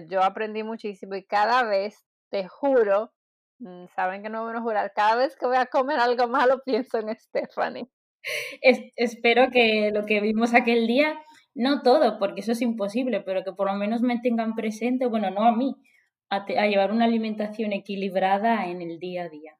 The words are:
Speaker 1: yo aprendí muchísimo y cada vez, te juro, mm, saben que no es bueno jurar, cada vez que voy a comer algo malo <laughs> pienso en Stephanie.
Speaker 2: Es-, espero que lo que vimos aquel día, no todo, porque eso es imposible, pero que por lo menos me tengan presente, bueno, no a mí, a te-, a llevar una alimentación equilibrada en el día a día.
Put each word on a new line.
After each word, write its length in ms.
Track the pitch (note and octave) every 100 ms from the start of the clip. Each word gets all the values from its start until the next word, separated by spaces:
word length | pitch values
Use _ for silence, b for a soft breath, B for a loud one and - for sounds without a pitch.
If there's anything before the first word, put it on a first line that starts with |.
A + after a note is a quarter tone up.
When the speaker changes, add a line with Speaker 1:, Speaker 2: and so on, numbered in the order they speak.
| E3
Speaker 1:
yo 160 | F#3
aprendí 400 | F#3+ G#3 G#3+ G#3+
muchísimo 520 | A3 A3+ G#3+ G3 G3
y 100 | G3
cada 380 | F#3+ G#3 G#3+ B3
vez, 420 | A#3 G3 G#3 - _ _ _
te 160 | G3+ F3+
juro, 640 | - C#4 C4 G#3 G3 A#3 _ _ _ _ _
mm, 260 | A3 F3+ F3+
saben 280 | - F#3 G3
que 60 | G#3+
no 100 | A3+
es 40 |
bueno 180 | A3+ A#3
jurar, 300 | A#3 G#3 G3+
cada 220 | - G#3 A3+
vez 200 | C#4 -
que 100 | B3+
voy 100 | B3+
a 100 | B3+
comer 340 | C#4+ C4 D4+
algo 280 | A#3+ B3 A#3+
malo 320 | B3+ B3+ C4
<laughs> 40 | C4+
pienso 320 | A3+ B3 A3+
en 180 | G#3+ A3+
Stephanie. 680 | _ G3+ - - - - B3 _ _ _ B B A#4+ B
Speaker 2:
Es-, 320 | C4 B3+ - -
espero 540 | A#3 A3+ A#3+ A#3 C4+
que 400 | B3 A3+ G#3+ G#3+
lo 120 | G#3
que 160 | G#3 G#3+
vimos 340 | G#3+ G#3+ A#3
aquel 320 | A#3+ A#3 A#3 A3+
día, 320 | B3 D4+ D#4 B B B
no 280 | - B3+ C#4+
todo, 360 | B3 D4 B3+ -
porque 220 | G3 F3
eso 120 | G3+
es 100 | A#3
imposible, 580 | B3 A3+ G3+ A3 B3+ G3+
pero 240 | G3 F#3
que 80 | F#3
por 180 | F#3 G3
lo 40 |
menos 260 | G3+ G#3 A#3
me 180 | B3 A#3
tengan 340 | B3 A3+ A3+
presente, 520 | A3+ G#3+ G#3+ A#3+ B3+ B3+
bueno, 240 | A3 G3
no 140 | G3
a 100 | A3+
mí, 220 | A3 C4+ - b b b _ -
a 160 | G3 G3+
te-, 120 | -
a 80 | G#3
llevar 260 | G3+ G3
una 120 | A3+
alimentación 680 | A#3 A3+ A3 G#3+ G#3 G#3+ G#3+
equilibrada 920 | G3 G3 G3 G3 F#3 F#3+ G3+ A3+ A3 F3+
en 140 | F3+
el 180 | E3+ E3
día 260 | F3+ F3+
a 40 | F3
día. 280 | D3+ D3+ -